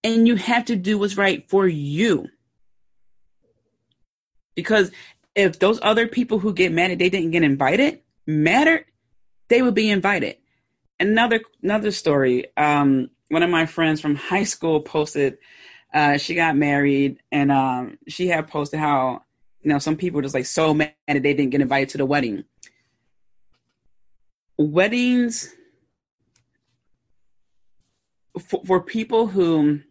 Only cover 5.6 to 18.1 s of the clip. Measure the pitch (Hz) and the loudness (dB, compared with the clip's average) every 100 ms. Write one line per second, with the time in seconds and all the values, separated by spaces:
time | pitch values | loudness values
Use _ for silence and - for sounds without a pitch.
5.6 | 190 220 208 220 226 247 240 214 208 180 | 0 2 0 2 0 -2 -2 -2 -2 0
6.6 | 185 165 180 180 180 185 165 170 156 139 | 0 0 -2 0 0 0 -2 2 2 2
7.6 | 135 196 285 - _ _ - 151 156 220 | 0 2 0 -2 _ _ -4 0 2 4
8.6 | 311 320 - _ _ _ _ _ _ 240 | 2 0 -4 _ _ _ _ _ _ 2
9.6 | 254 208 220 202 190 196 107 - _ _ | 4 2 2 0 0 -2 -4 -10 _ _
10.6 | _ _ _ _ 190 220 233 220 220 _ | _ _ _ _ 0 2 2 0 -4 _
11.6 | 190 214 208 196 - 143 131 123 - - | -4 -2 -2 -2 0 2 2 0 -4 -2
12.6 | 147 147 143 135 127 _ _ 160 175 165 | 0 2 2 2 -2 _ _ -2 0 0
13.6 | 160 - 160 156 151 143 - 185 208 - | 0 0 0 0 -2 -4 -2 -2 -2 -4
14.6 | 165 156 151 156 151 147 139 - _ - | -2 -2 -2 -4 -4 -2 -2 -4 _ -20
15.6 | - - _ 151 147 143 - 170 165 143 | -20 -20 _ 0 2 2 -2 -2 0 2
16.6 | 147 143 143 139 139 139 _ 147 143 139 | 2 2 2 2 0 -2 _ 0 2 2
17.6 | 135 127 123 - - | 0 -4 -8 -14 -18